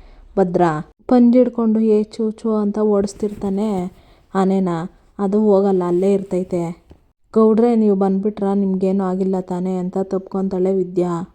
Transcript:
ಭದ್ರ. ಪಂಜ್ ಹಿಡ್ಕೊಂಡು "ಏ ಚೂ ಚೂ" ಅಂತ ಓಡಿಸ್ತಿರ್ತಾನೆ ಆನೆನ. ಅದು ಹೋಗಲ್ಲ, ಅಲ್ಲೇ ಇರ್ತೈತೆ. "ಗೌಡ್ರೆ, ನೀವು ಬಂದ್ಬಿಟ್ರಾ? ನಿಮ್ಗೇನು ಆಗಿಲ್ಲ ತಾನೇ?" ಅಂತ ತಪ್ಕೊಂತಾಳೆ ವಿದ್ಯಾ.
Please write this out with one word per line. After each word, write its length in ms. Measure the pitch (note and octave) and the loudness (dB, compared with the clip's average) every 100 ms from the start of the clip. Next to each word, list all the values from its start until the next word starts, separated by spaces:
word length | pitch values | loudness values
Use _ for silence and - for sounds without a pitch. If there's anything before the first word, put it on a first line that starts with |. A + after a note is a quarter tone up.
| - - - - | -20 -20 -8 -2
ಭದ್ರ. 240 | F#3 F3 F3 D#3 - _ - | 0 2 0 0 -8 _ 0
ಪಂಜ್ 300 | B3 A#3+ B3 | 4 6 4
ಹಿಡ್ಕೊಂಡು 420 | B3 A#3+ A3+ G#3+ | 2 0 0 0
"ಏ 240 | A3+ G#3+ | 2 2
ಚೂ 280 | G#3+ - A3 | 0 -4 -6
ಚೂ" 180 | G#3+ A3+ | -4 -4
ಅಂತ 280 | G#3+ G#3 G#3 | -2 -2 0
ಓಡಿಸ್ತಿರ್ತಾನೆ 1120 | G#3+ G3+ G3+ - G#3 G#3 G3+ G3 A3 G3 F3+ - _ _ _ F#3+ | 0 0 -2 -4 -8 -6 -6 -4 -2 -4 -6 -12 _ _ _ -2
ಆನೆನ. 340 | F#3+ F#3+ F#3 E3+ F3 _ _ - | 0 2 0 -2 -6 _ _ -6
ಅದು 220 | G3+ G#3 | -2 2
ಹೋಗಲ್ಲ, 420 | G#3+ F#3+ G3+ F#3+ F3 | 4 4 4 0 0
ಅಲ್ಲೇ 260 | F3 F#3+ | 0 2
ಇರ್ತೈತೆ. 720 | G3 F#3+ F3+ F3+ F3+ E3+ F3+ _ - _ _ _ | 0 -2 -4 -2 -4 -4 -8 _ -20 _ _ _
"ಗೌಡ್ರೆ, 420 | A3 A3 A3 A#3+ A3+ | 2 4 4 2 2
ನೀವು 200 | G#3+ F#3+ | 2 2
ಬಂದ್ಬಿಟ್ರಾ? 580 | G3 G3 G#3 G#3 G3 | 0 0 -2 -4 -2
ನಿಮ್ಗೇನು 500 | G3+ G3 F#3+ F#3+ G3 | 0 0 0 0 0
ಆಗಿಲ್ಲ 360 | F#3 F#3 F#3+ F#3 | -2 -2 -2 -2
ತಾನೇ?" 380 | F3+ F3+ F#3 F#3 | -4 -6 -4 -4
ಅಂತ 200 | F3+ F#3+ | -4 -4
ತಪ್ಕೊಂತಾಳೆ 720 | F#3+ F#3+ F#3+ F#3+ F#3+ F#3 F#3 | -4 -6 -6 -4 -2 -2 0
ವಿದ್ಯಾ. 480 | F#3+ F3+ F3+ F3 E3+ F#3 | 0 -2 -2 -2 -4 -10